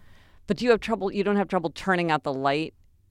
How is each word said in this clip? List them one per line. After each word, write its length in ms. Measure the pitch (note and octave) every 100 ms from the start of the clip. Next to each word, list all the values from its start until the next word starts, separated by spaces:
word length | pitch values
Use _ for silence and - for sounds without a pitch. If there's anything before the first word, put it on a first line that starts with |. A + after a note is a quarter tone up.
| - - - - -
But 80 | G#3
do 80 |
you 80 | A#3+
have 80 | A3+
trouble, 320 | - A3 F#3+
you 100 | G3+
don't 140 | G3 G3+
have 100 | F#3
trouble 240 | F#3 D#3+
turning 400 | - - F3+ E3+
out 140 | D3+
the 100 | -
light 400 | C3 C#3 C#3+ D#3+ - - _ _